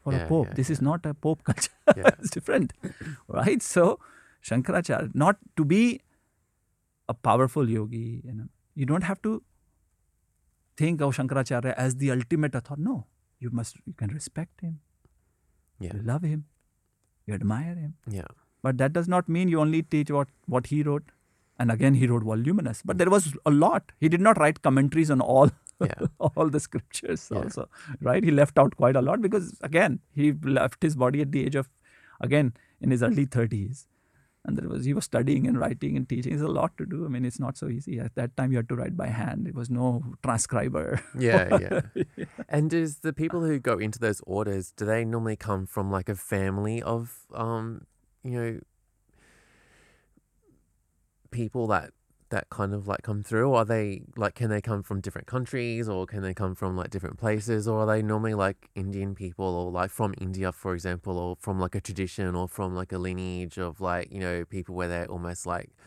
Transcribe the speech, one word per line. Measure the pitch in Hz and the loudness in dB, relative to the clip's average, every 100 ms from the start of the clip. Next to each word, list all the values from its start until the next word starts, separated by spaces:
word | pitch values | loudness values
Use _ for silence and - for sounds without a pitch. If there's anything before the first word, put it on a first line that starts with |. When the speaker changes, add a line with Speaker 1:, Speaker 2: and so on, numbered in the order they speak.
Speaker 1:
for | 139 | -2
a | 107 | -2
Speaker 2:
Yeah, | 82 | 2
Speaker 1:
pope. | 160 127 | 0 0
Speaker 2:
yeah, | |
Speaker 1:
This | - 131 | -2 -2
is | 143 | 0
Speaker 2:
yeah. | 139 | 0
Speaker 1:
not | 170 | 0
a | 151 | -4
pope | 147 156 160 | -4 -2 -2
<laughs> | - | -2
culture. | - - _ - - | -2 -2 _ 4 6
Speaker 2:
Yeah. | 156 - | 6 2
Speaker 1:
It's | 208 | -2
different, | 175 - 277 151 - 190 - 156 139 - | -8 -2 0 0 -6 -12 -10 -12 -14 -8
right? | - - 240 | 0 0 0
So, | - 180 175 - - - _ _ | 0 4 4 2 -6 -20 _ _
Shankaracharya, | - 117 123 180 170 117 113 | -2 0 2 0 0 -2 0
not | - 165 202 - - | 2 2 2 -2 0
to | |
be | 147 196 240 - _ _ _ _ _ _ _ _ _ _ - | 4 6 4 2 _ _ _ _ _ _ _ _ _ _ -10
a | |
powerful | 117 120 117 131 156 120 | -2 2 4 4 2 0
yogi, | 110 107 117 117 120 | 0 -4 -6 -8 -10
you | 120 | -10
know, | 110 120 _ _ | -12 -12 _ _
you | 156 131 | -4 0
don't | 165 | 0
have | 175 196 | 0 -4
to | 220 220 - _ _ _ _ _ _ _ _ _ _ _ _ - | -4 -4 -8 _ _ _ _ _ _ _ _ _ _ _ _ -2
think | 156 160 | 0 2
of | 143 131 | 0 0
Shankaracharya | 131 135 127 123 127 | 0 0 0 -2 -2
as | - 127 127 | 0 -2 0
the | 139 | 0
ultimate | 127 117 165 147 | 0 0 0 0
author. | 127 117 147 | -2 -6 -4
No, | 190 208 - _ _ - | -2 -4 -8 _ _ -12
you | 120 | -6
must, | 117 113 - - | -6 -6 -12 -14
you | |
can | - 104 | -6 -6
respect | 147 - - 170 - | -6 -10 -8 -10 -8
him. | 170 156 _ _ _ _ _ _ _ _ _ - | -10 -10 _ _ _ _ _ _ _ _ _ -12
Speaker 2:
Yeah. | 90 | -10
Speaker 1:
You | 104 | -6
love | 113 143 | -4 -2
him. | 165 156 147 _ _ _ _ _ _ _ - | -2 -4 -6 _ _ _ _ _ _ _ -8
You | |
admire | 98 101 113 165 | -4 -2 -2 -4
him. | 175 151 170 - | -8 -8 -10 -10
Speaker 2:
Yeah. | 95 - - _ _ | -10 -10 -16 _ _
Speaker 1:
But | 131 127 | -2 0
that | 135 | 0
does | 170 170 | 0 0
not | 180 175 | 0 0
mean | 165 185 | 0 2
you | 160 | 4
only | 151 160 | 2 2
teach | 160 151 147 | 0 0 0
what, | 143 139 _ - | 0 -2 _ -4
what | 123 120 | -2 0
he | 151 | 0
wrote. | 147 147 147 _ _ _ _ - | 0 -2 -4 _ _ _ _ -2
And | 120 | 0
again, | 113 135 | 4 6
he | 135 123 | 6 6
wrote | 120 | 4
voluminous. | 110 110 131 196 147 110 | 2 0 2 2 0 -4
But | - 175 | -2 2
there | 175 | 6
was | 202 156 135 156 | 6 4 0 4
a | |
lot. | 147 135 147 - - | 6 6 4 -4 0
He | 156 | 2
did | 170 | 6
not | 208 214 | 6 6
write | 151 160 | 4 4
commentaries | 147 135 139 156 156 | 4 4 4 4 4
on | 135 | 2
all, | - 131 139 - - | 6 8 8 6 -8
<laughs> | - | -4
Speaker 2:
Yeah. | 180 - - - | -2 -2 -4 0
Speaker 1:
all | 151 - 160 | 0 2 0
the | 143 | 0
scriptures | - 147 - - - - - | -4 -8 -8 -10 -6 -6 -4
Speaker 2:
Yeah. | - | -6
Speaker 1:
also, | - - - - - 135 | -4 -8 -10 -12 -14 -4
right? | 120 131 | 0 2
He | 165 | 4
left | 139 143 - | 6 6 6
out | 139 - | 6 6
quite | 127 135 | 4 6
a | |
lot | 131 208 | 4 2
because, | 202 208 170 - | 2 0 -2 -8
again, | 147 165 196 120 _ | 0 2 2 0 _
he | 139 147 | 0 2
left | 147 131 131 131 - | 2 0 2 0 0
his | 156 147 | -2 2
body | 127 143 | 2 2
at | 143 | 0
the | 143 | 0
age | 135 | 0
of, | 143 135 _ _ _ - - | -2 -4 _ _ _ -20 -4
again, | 123 143 131 - _ - | 4 6 4 0 _ -4
in | - | 2
his | 123 | 4
early | 120 202 135 | 4 4 2
thirties. | 127 113 107 101 135 - _ _ _ _ _ | 2 2 0 -4 -8 -16 _ _ _ _ _
And | - - | -4 -4
there | - | -2
was, | - | -2
he | 127 | -2
was | 143 | -2
studying | - 120 135 143 - | 0 0 2 2 2
and | - | 2
writing | - - 143 143 | 0 -2 -2 -2
and | 127 | -2
teaching. | 120 123 | -4 -2
It's | 147 | -2
a | 156 | -2
lot | 139 170 - | 0 -2 -4
to | - | -8
do. | 156 | -6
I | 160 | -6
mean, | 123 | -4
it's | 123 120 | -4 -4
not | 131 - | -6 -6
so | 143 | -6
easy. | 120 - 120 | -6 -6 -6
At | 117 - | -6 -4
that | 123 - | -4 -2
time, | 131 | 0
you | 127 | 0
had | 117 | 0
to | |
write | 120 - - | -4 -4 -4
by | - | -4
hand. | 113 - 104 - | -2 -4 -4 -6
There | |
was | 127 120 | -6 -4
no | 123 127 120 127 - | 0 0 0 -4 -6
transcriber. | - 117 - 120 131 98 - - - | -2 0 0 -2 0 -2 -2 -4 -4
<laughs> | 127 | 0
Speaker 2:
Yeah, | 120 113 - - | 4 4 4 2
yeah. | - - - - - - | 2 -4 -4 -4 -6 -8
Speaker 1:
Yeah. | 175 - - | -12 -12 -4
Speaker 2:
And | 147 156 | 0 2
does | 165 160 147 | 0 -2 -4
the | 160 | -6
people | 147 160 175 | -4 -2 0
who | 165 143 | 0 0
go | 127 98 | 0 0
into | 107 117 | -2 -2
those | 110 101 - | -2 -2 -4
orders, | 98 104 98 92 | -2 -2 -2 -6
do | - | -4
they | 104 113 | 0 0
normally | 113 117 113 107 | 0 -2 -2 -4
come | 107 95 95 | -4 -4 -4
from, | - 98 | -4 -2
like, | 98 92 | -2 -4
a | 98 | -6
family | - 98 95 98 107 117 | -4 -2 -2 -2 -2 -4
of, | - 117 117 - - | -4 -4 -6 -14 -14
um, | - 113 113 113 113 - _ _ _ | -8 -6 -4 -6 -12 -16 _ _ _
you | 127 | -8
know, | 123 117 113 - _ _ _ _ _ _ _ _ _ _ _ _ _ _ _ _ _ _ _ _ _ _ _ _ _ - | -6 -6 -8 -14 _ _ _ _ _ _ _ _ _ _ _ _ _ _ _ _ _ _ _ _ _ _ _ _ _ -10
people | 120 113 127 113 | -6 -4 -2 0
that, | 95 76 _ _ _ - | 0 -2 _ _ _ -8
that | 104 - | -8 -6
kind | - 98 | -4 -4
of, | 101 98 | -4 -4
like, | - | -6
come | - 104 | -4 -8
through? | 101 110 131 | -2 0 4
Or | 123 | 4
are | |
they, | 110 113 104 98 - - | 2 0 -2 -6 -10 -4
like, | 101 | -4
can | - 117 | -2 -2
they | 104 | -2
come | 113 104 | -2 -4
from | - 98 | -4 -6
different | 98 95 - | -6 -10 -8
countries, | 127 123 131 120 117 110 | -6 -4 -4 -4 -4 -4
or | 95 92 | -4 -4
can | 104 | -6
they | 95 | -6
come | 90 95 | -4 -4
from, | 92 98 92 | -4 -4 -4
like, | 87 | -6
different | 95 87 - | -6 -8 -4
places? | 113 107 107 107 110 | -2 -2 0 -2 0
Or | 110 | 0
are | 107 | 2
they | 110 | 2
normally, | 107 107 110 | 0 0 0
like, | 107 98 - _ | 0 0 -2 _
Indian | - 95 98 98 | -8 -6 -4 -6
people, | 98 92 85 95 | -6 -10 -6 -4
or, | 87 87 | -2 -4
like, | 90 95 | -2 -4
from | - 107 - | -2 -4 -4
India, | 92 95 92 | -6 -4 -4
for | - 95 | -4 -6
example, | 87 90 87 98 87 | -4 -4 -6 -4 -6
or | 90 90 | -6 -6
from, | - 95 | -4 -2
like, | 90 | -2
a | 101 | -4
tradition, | - 95 92 - 92 | -8 -6 -6 -4 -4
or | 90 92 | -2 -4
from, | - 92 | -6 -6
like, | 90 92 | -6 -6
a | 92 | -6
lineage | 92 92 92 90 87 - | -4 -6 -6 -6 -8 -8
of, | 87 80 | -8 -6
like, | 92 87 - | -4 -4 -6
you | 98 | -6
know, | 92 87 | -4 -4
people | 85 98 87 | -6 -10 -8
where | 90 87 | -6 -4
they're | 87 87 | -4 -6
almost, | 92 87 90 90 | -8 -8 -8 -6
like, | 87 - _ | -8 -8 _